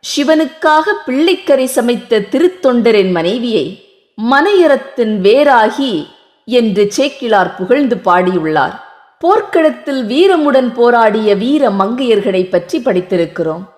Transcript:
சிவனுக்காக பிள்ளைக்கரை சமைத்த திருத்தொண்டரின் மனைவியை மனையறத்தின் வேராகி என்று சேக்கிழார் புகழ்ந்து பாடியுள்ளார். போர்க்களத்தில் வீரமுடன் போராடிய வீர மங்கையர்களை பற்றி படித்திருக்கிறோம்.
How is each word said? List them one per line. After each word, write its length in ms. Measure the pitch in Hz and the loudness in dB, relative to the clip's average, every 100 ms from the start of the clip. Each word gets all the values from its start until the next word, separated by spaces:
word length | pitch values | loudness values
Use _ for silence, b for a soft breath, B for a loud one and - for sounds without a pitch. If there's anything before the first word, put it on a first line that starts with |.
| - - | -8 -4
சிவனுக்காக 760 | 285 311 277 - 320 311 370 415 - | 0 0 0 -2 0 0 0 -4 -4
பிள்ளைக்கரை 580 | 262 330 359 - 269 | -2 0 0 0 0
சமைத்த 560 | 262 254 240 240 - 220 | 2 -2 -2 -4 -2 -2
திருத்தொண்டரின் 920 | 202 - 359 - 269 240 226 214 190 | -2 0 0 0 0 2 2 2 2
மனைவியை 720 | 180 165 233 240 220 143 196 _ _ _ - 220 | 0 -2 -2 -2 -2 -4 -10 _ _ _ -8 0
மனையறத்தின் 880 | 277 330 403 320 269 - - 226 214 | 2 2 2 4 2 -2 -4 -2 0
வேராகி 880 | 185 254 285 254 220 220 277 180 147 _ _ _ | 2 4 4 4 2 -2 -4 -4 -8 _ _ _
என்று 480 | - 247 226 190 202 | -2 0 0 0 0
சேக்கிழார் 640 | - 277 - 240 208 180 - | 0 -4 -4 -2 0 0 -4
புகழ்ந்து 400 | 190 254 277 208 | -2 0 0 -2
பாடியுள்ளார். 800 | 185 170 180 185 156 156 135 - - - _ _ | 0 2 2 -2 -2 -2 -2 -6 -20 -20 _ _
போர்க்களத்தில் 840 | 339 427 440 370 311 247 - 269 | 0 0 0 0 0 -2 -8 -6
வீரமுடன் 720 | 220 254 381 359 294 269 254 | -4 0 2 2 2 0 0
போராடிய 600 | 240 240 240 220 208 214 | 0 2 4 2 2 0
வீர 360 | 196 233 294 262 | 0 0 0 0
மங்கையர்களை 800 | 196 190 247 254 214 202 185 185 | 0 -2 -2 0 0 0 -2 -2
பற்றி 280 | 180 175 320 | -2 -4 -4
படித்திருக்கிறோம். 840 | 247 180 180 185 165 - 160 160 190 | -2 -2 -2 -4 -4 -4 -6 -6 -12